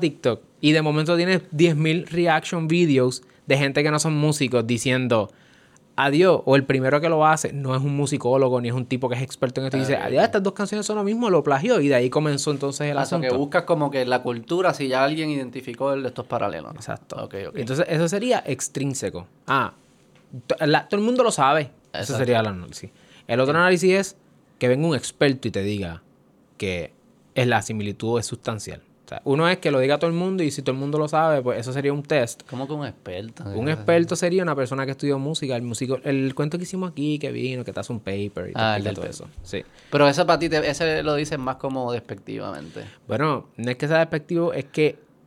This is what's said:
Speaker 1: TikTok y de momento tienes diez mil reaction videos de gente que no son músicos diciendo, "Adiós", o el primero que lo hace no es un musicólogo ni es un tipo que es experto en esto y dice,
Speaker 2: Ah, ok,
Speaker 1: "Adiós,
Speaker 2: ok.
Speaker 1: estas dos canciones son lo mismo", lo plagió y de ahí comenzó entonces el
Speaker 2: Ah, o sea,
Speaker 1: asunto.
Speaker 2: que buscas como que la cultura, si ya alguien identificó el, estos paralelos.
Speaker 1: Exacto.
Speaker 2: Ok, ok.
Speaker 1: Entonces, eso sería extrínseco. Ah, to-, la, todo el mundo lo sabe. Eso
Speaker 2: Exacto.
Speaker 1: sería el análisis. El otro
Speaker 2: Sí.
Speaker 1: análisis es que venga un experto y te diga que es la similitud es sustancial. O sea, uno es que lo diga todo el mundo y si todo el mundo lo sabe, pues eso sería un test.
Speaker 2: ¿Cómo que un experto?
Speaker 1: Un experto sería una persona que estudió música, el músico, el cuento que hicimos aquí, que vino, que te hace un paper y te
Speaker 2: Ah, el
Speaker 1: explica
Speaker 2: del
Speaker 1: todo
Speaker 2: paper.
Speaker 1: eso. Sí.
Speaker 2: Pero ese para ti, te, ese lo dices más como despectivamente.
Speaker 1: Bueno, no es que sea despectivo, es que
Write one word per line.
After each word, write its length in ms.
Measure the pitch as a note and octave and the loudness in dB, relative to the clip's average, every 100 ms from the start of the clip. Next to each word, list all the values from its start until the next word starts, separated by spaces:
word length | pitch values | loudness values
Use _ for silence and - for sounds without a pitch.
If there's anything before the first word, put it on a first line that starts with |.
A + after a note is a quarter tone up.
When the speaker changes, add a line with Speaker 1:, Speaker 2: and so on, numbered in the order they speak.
Speaker 1:
TikTok 400 | E3 - B2+ A2 - _ | 0 0 -2 -2 -6 _
y 100 | D3 | 4
de 100 | D#3 | 4
momento 340 | D#3 D3+ D#3 E3+ | 4 2 2 2
tienes 280 | F3+ F#3 - | 2 0 0
diez 240 | D3+ E3+ D3+ | 4 4 4
mil 320 | D#3+ D#3+ - | 2 0 -2
reaction 600 | E3+ E3+ D#3 - F3 D#3+ | 0 2 2 0 -4 0
videos 540 | F3 E3+ C3+ B2+ B2+ - _ - | 4 6 6 4 0 -10 _ 0
de 100 | C#3 | 2
gente 240 | C#3 C3+ | 2 2
que 80 | D3 | 2
no 80 | D3+ | 2
son 160 | D#3 D3+ | 0 2
músicos 500 | D3+ D3 C3 B2 A#2 | 2 2 2 0 0
diciendo, 640 | A#2+ C3+ B2+ B2+ A2+ G2 - _ _ _ _ _ - | 0 0 0 2 2 0 -6 _ _ _ _ _ 0
"Adiós", 460 | C#3 D3 F#3 D3+ - | 2 4 4 4 4
o 100 | C3+ | 4
el 80 | |
primero 360 | C#3 C3+ C3 D3 | 4 2 2 2
que 60 | E3 | 2
lo 160 | D#3+ D#3 | 4 4
hace 260 | D#3 - | 4 0
no 220 | C#3+ C3+ C3 | -4 -2 0
es 60 | |
un 120 | C#3+ C#3+ | 0 0
musicólogo 640 | C#3+ C#3+ A#2+ C3 C3 B2 | 0 0 2 4 4 2
ni 80 | A#2+ | 0
es 40 | |
un 140 | B2 B2 | -4 -2
tipo 220 | B2+ B2+ | -2 -2
que 60 | A#2+ | -2
es 60 | |
experto 400 | C3 - C3 B2+ | -6 -4 -4 -2
en 40 | C3+ | -4
esto 120 | C3+ | -2
y 40 | |
dice, 140 | C3 C#3 | 0 0
Speaker 2:
Ah, 40 | |
ok, 60 | - | 0
Speaker 1:
"Adiós, 120 | B2+ | 2
Speaker 2:
ok. 40 | A3+ | 2
Speaker 1:
estas 160 | G#3+ | 2
dos 100 | G3 | -2
canciones 320 | F#3+ G3+ G#3 G#3 | -2 -4 -4 -4
son 80 | G#3+ | -2
lo 80 | |
mismo", 260 | G3+ A3+ A#3+ | -2 0 2
lo 140 | F3 | 2
plagió 360 | D3 C3+ G3 A3+ | 4 2 2 2
y 80 | C#3+ | 4
de 40 | C3 | 4
ahí 140 | B2+ | 2
comenzó 400 | D3+ D3+ C#3 D#3 | 2 0 0 -2
entonces 400 | C#3 C#3 C#3 D3 | -2 -4 -4 -2
el 80 | C#3+ | -2
Speaker 2:
Ah, 60 | |
o 20 | C3+ | -2
sea, 120 | C3+ | -2
Speaker 1:
asunto. 100 | B2+ B2+ | 0 0
Speaker 2:
que 20 | |
buscas 260 | C#3+ F3 | 0 -2
como 280 | E3+ E3 C#3+ | 0 0 0
que 120 | C3+ B2 | 0 0
la 160 | B2 | 0
cultura, 500 | B2+ A#2+ A2+ F3 F#3 | 0 -6 -4 0 0
si 140 | D3 C3+ | 0 -2
ya 160 | B2+ | 2
alguien 260 | C#3 D#3 D#3 | 2 0 -2
identificó 640 | C#3+ B2+ C3+ B2 A#2 C3+ | -4 -6 -10 -12 -4 -2
el, 100 | C#3 | -2
estos 220 | B2+ A#2+ A#2 | -4 -8 -6
paralelos. 480 | A#2+ G2+ E2 B1+ | -2 -2 -4 -10
Speaker 1:
Exacto. 500 | - - - - - | -12 -10 -10 -10 -10
Speaker 2:
Ok, 120 | G#2+ G2 F#2 | -10 -10 -10
ok. 80 | - | -8
Speaker 1:
Entonces, 280 | A#2+ C3+ F3 | -4 -2 0
eso 200 | D#3+ E3+ | 0 0
sería 340 | G3+ B3 A#3 | 0 0 0
extrínseco. 840 | - C3+ - - C#3 B2+ G2 E2+ F2 _ - | 0 -6 -6 -6 -4 -4 -6 -8 -12 _ -2
Ah, 280 | C3+ A2 - _ _ _ _ _ B2+ - | 0 0 -6 _ _ _ _ _ -16 -4
to-, 180 | - D#3 | 0 2
la, 220 | D3+ - | 2 2
todo 100 | G3+ | 0
el 60 | G#3+ | 2
mundo 160 | B3 | 4
lo 100 | A#3+ | 2
sabe. 380 | - C3+ D#3 D3 - _ | 4 4 4 0 -8 _
Eso 80 | - | -8
Speaker 2:
Exacto. 180 | G2+ C3 | -4 0
Speaker 1:
sería 220 | B2 A#2 | 2 2
el 80 | A2 | 2
análisis. 420 | F#2+ F2 - - - _ - - | -4 -10 -14 -18 -20 _ -20 -4
El 120 | A#2 | 0
otro 140 | C3 | 2
Speaker 2:
Sí. 40 | D#3 | 4
Speaker 1:
análisis 340 | F3+ F3+ F#3 | 4 4 4
es 240 | F#3+ G3 - _ _ _ _ | 2 0 -8 _ _ _ _
que 100 | B2 | 2
venga 200 | B2+ E3 | 2 2
un 80 | C3+ | 0
experto 520 | - - C#3+ C3 A#2 | -2 2 2 2 -2
y 40 | |
te 100 | G2+ | -2
diga 400 | G2 G#2 F2+ E2 - _ _ _ _ - | -2 -2 -4 -8 -16 _ _ _ _ -8
que 340 | G2+ F2+ E2 - _ _ _ - | -4 -4 -6 -14 _ _ _ 0
es 100 | B2 | 2
la 140 | A2+ | 2
similitud 580 | - A2 G2+ G2 A2 A#2 | 0 -4 -6 -6 -2 -2
es 60 | A2+ | -2
sustancial. 560 | A2+ - A2 - - - _ - | -6 -8 -8 -10 -14 -18 _ -16
O 40 | |
sea, 120 | - - | -8 -2
uno 220 | C#3 E3+ | 2 2
es 120 | F3+ | 2
que 100 | E3 | 0
lo 100 | C#3 | 2
diga 200 | C3 D3 | 2 2
todo 100 | E3+ | 2
el 60 | E3+ | 0
mundo 280 | F3+ F#3+ | -2 0
y 60 | D#3 | -2
si 100 | C#3 | -2
todo 100 | C3+ | -4
el 60 | C3 | -4
mundo 180 | C#3 D3+ | -2 -2
lo 100 | D3+ | 0
sabe, 340 | D#3 D#3+ D3+ | 2 2 2
pues 180 | B2 A2+ | 0 -2
eso 120 | A#2 | -4
sería 220 | C3 C#3+ | -2 -2
un 80 | C#3+ | -2
test. 380 | C#3+ D3+ A#2+ - - | 0 0 0 -4 -12
Speaker 2:
¿Cómo 180 | B2 C3+ | -10 -8
que 60 | |
un 120 | D3+ C#3 | -6 -8
experto? 560 | - - F2+ A2 - G2+ | -10 -12 -10 -10 -12 -8
Speaker 1:
Un 160 | G2+ C3 | -4 -2
experto 460 | D#3 G#2+ E3+ E3+ E3+ | -2 2 4 2 0
sería 260 | F3 F#3 | 0 0
una 120 | F3 C#3 | 0 0
persona 300 | B2+ C3+ C3+ | -2 -2 -4
que 60 | |
estudió 280 | C#3 C#3+ C#3 | -2 -2 0
música, 360 | C#3 D#3+ C#3 A#2+ | -2 -4 -4 -4
el 60 | |
músico, 380 | A#2+ A2+ B2 C3 | -4 -4 -4 -2
el 300 | D3+ C#3 C3+ C3 | -2 0 0 -2
cuento 220 | D3 E3+ | -4 -4
que 60 | |
hicimos 280 | F3+ F#3 F#3 | -6 -6 -6
aquí, 280 | D3+ D3 D3 | -4 -2 -2
que 120 | D3 | -4
vino, 320 | A#2+ B2 B2+ | -4 -4 -4
que 80 | A#2 | -6
te 80 | - | -8
hace 140 | - | -6
un 60 | A#2 | -8
paper 500 | G2 G2 G2+ - F#2 | -6 -6 -6 -6 -8
y 40 | |
te 60 | F#2 | -2
Speaker 2:
Ah, 160 | A2 G#2+ | 0 0
el 120 | G2+ | -2
Speaker 1:
explica 20 | |
Speaker 2:
del 60 | F#2+ | -6
Speaker 1:
todo 100 | F2 | -8
Speaker 2:
paper. 40 | |
Speaker 1:
eso. 160 | - E2+ - | -10 -14 -18
Sí. 200 | - G2 - - - | -10 -10 -10 -18 -4
Speaker 2:
Pero 160 | D3 D3 | 4 4
ese 180 | C#3 F3 | 4 2
para 140 | D#3+ | 2
ti, 100 | D#3+ | 2
te, 180 | D3+ D3 | 0 0
ese 340 | C#3+ E3 D#3 | 0 -2 0
lo 120 | D3+ D3 | 0 0
dices 220 | D3+ D3+ | -2 -4
más 200 | B2+ B2+ | -4 -6
como 340 | C#3 C3 A#2+ | -6 -4 -4
despectivamente. 920 | A#2+ - - - A2 G2+ F2+ D#3+ A2+ G#2+ - - | -4 -6 -12 -10 -10 -10 -10 -12 -14 -16 -18 -6
Speaker 1:
Bueno, 400 | A2 D3+ C3 - - | -2 0 -2 -6 -8
no 120 | A#2 | -6
es 60 | B2+ | -4
que 100 | D3 | 0
sea 120 | D#3+ | 2
despectivo, 520 | E3 D#3+ - E3+ E3+ | 2 -2 -4 -2 0
es 120 | - C3 | -2 -4
que 320 | - D3+ - _ _ | 0 0 0 _ _